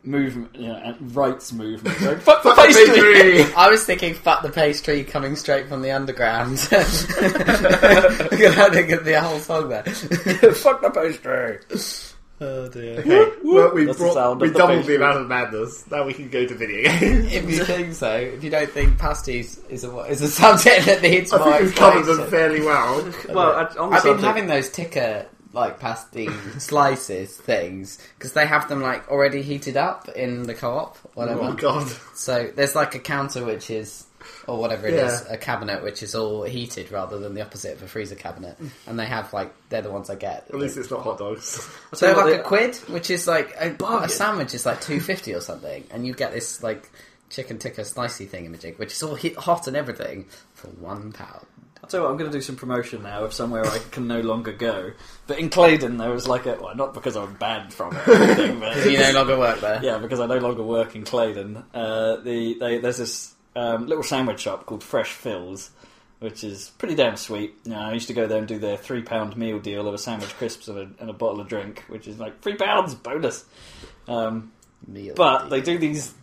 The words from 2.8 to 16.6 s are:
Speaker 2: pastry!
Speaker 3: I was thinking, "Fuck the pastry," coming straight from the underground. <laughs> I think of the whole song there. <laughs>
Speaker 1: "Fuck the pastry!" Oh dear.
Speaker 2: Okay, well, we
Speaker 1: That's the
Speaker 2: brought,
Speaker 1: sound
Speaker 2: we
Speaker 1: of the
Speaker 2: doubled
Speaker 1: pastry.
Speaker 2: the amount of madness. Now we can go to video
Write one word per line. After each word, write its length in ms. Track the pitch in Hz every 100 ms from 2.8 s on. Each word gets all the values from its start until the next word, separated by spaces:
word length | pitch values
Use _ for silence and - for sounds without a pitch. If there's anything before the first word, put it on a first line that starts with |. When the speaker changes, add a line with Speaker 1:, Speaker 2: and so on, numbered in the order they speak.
| 214 220 208 202 190 175
Speaker 2:
pastry! 120 | 147 170
Speaker 3:
I 140 | 196
was 140 | 220
thinking, 300 | - 175 175
"Fuck 300 | 160 170 151
the 60 | 147
pastry," 520 | 165 151 147 - 147
coming 320 | 139 147 135 147
straight 320 | - 139 135
from 140 | 135
the 100 | 131
underground. 680 | 135 135 127 117 113 123 131
<laughs> 120 | -
I 2000 | 208 165 160 - - 185 - - 220 185 185 - 190 180 - 156 196 208 165 202
think 200 | 165 160
of 140 | 165 160
the 140 | 156
whole 180 | 165 151
song 300 | 147 160 143
there. 140 | 110
<laughs> 680 | 139 - - 175 196 180 226
Speaker 1:
"Fuck 280 | - 285 262
the 80 | -
pastry!" 680 | - 160 - - 127 120 101 _ - - - - - - -
Oh 280 | 139 135 127
dear. 300 | 120 117 117
Speaker 2:
Okay, 320 | 294 381 440 -
well, 300 | 302 370 -
we 120 | 339 302
Speaker 1:
That's 120 | 135
the 60 |
Speaker 2:
brought, 100 | 175
Speaker 1:
sound 280 | 156 123 127
Speaker 2:
we 60 | 165
Speaker 1:
of 60 |
the 60 | 160
Speaker 2:
doubled 180 | 180 170
Speaker 1:
pastry. 180 | 139 143
Speaker 2:
the 60 |
amount 180 | 143 143
of 60 | 123
madness. 600 | 123 110 107 117 - -
Now 160 | 147 139
we 80 |
can 160 | 135 135
go 160 | 127 123
to 80 |
video 300 | 113